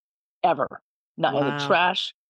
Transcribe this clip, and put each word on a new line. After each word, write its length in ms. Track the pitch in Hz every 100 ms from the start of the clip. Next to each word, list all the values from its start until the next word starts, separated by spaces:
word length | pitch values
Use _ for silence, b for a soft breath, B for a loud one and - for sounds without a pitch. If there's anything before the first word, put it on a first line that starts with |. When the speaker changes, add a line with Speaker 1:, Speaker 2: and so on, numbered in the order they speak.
| _ _ _ _
Speaker 1:
ever. 380 | 180 143 120 - _ _ _ -
Not 180 | - 139
in 80 | 143
the 60 |
Speaker 2:
Wow. 160 | 143 143
Speaker 1:
trash, 460 | 180 180 190 - -